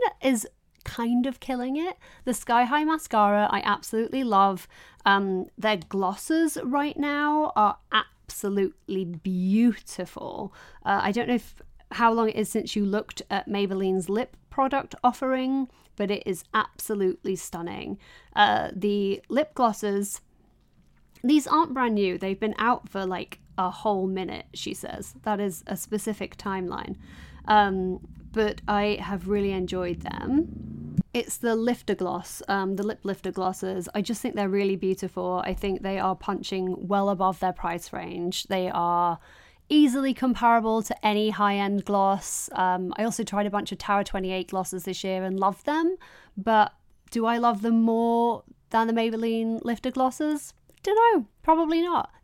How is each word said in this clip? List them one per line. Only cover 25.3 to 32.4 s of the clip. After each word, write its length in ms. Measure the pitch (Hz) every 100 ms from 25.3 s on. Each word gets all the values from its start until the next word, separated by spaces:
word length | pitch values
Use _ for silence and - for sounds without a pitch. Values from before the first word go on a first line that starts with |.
| 202
is 240 | 202 160 -
a 100 | 185
specific 600 | - 214 220 208 190 -
timeline. 600 | 202 190 180 - - - - - - - -
Um, 520 | 214 202 190 185 185 - - -
but 280 | 220 208 - -
I 300 | 208 208 -
have 280 | 185 196 185
really 240 | 208 196
enjoyed 500 | 190 180 185 180 170
them. 920 | - - - 285 339 - - - 147 - -
It's 240 | 240 - -
the 180 | 233 226
lifter 380 | 240 240 -
gloss, 480 | 185 180 180 - -